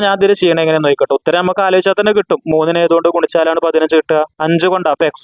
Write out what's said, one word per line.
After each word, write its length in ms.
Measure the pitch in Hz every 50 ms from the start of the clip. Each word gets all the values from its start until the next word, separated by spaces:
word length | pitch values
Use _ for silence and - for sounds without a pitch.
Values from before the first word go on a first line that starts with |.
| 208
ഞാൻ 80 | 196 196 190
ഇതിൽ 140 | 196 196 202
ചെയ്യണ 260 | - 190 170 160 165 165
എങ്ങനെ 140 | 160 160 156 156
നോക്കട്ടെ. 280 | 143 143 - 139 - 139 -
ഉത്തരം 200 | - 151 165 175 180
നമുക്ക് 180 | 180 180 202 196
ആലോചിച്ചാൽ 280 | 185 185 185 - 196 190 -
തന്നെ 120 | 208 214 208
കിട്ടും. 220 | 208 185 - 175 139 - 160 156
മൂന്നിനെ 260 | 156 156 165 170 170 170
ഏതുകൊണ്ട് 240 | 165 170 165 165 170 170
ഗുണിച്ചാലാണ് 440 | 170 165 - - 165 160 160 165 165 165
പതിനഞ്ച് 280 | 165 160 160 160 156 160 156
കിട്ടുക? 220 | - - 160 156 156 - _ - 156
അഞ്ച് 220 | 160 170 165 170 185 185
കൊണ്ട്. 160 | 185 175 160 143
അപ്പൊ 120 | - 165 151 -
x 20 | -